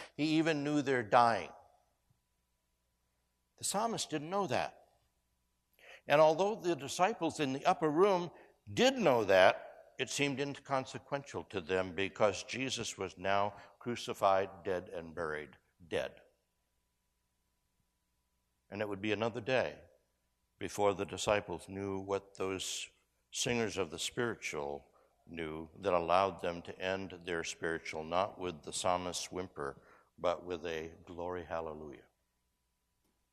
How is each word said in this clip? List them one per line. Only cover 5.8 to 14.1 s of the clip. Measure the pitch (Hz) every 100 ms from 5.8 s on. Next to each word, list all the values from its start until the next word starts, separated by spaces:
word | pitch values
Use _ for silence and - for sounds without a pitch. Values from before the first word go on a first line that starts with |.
| - - -
And | 147
although | 156 160 196 214
the | 175
disciples | 156 135 - 196 226 165 -
in | 143
the | 131
upper | 170 185 156
room | 151 202 185 170 - - _ -
did | 101 254 269
know | 170 120
that, | 98 95 98 - - - - -
it | 127
seemed | - 143 131
inconsequential | 143 135 - 135 127 135 - 143 143 98
to | 82 98
them | 80 92 92
because | 82 98 - 107 90
Jesus | - 113 131 117 107 -
was | 95 -
now | 95 101 104 - - -
crucified, | 123 117 -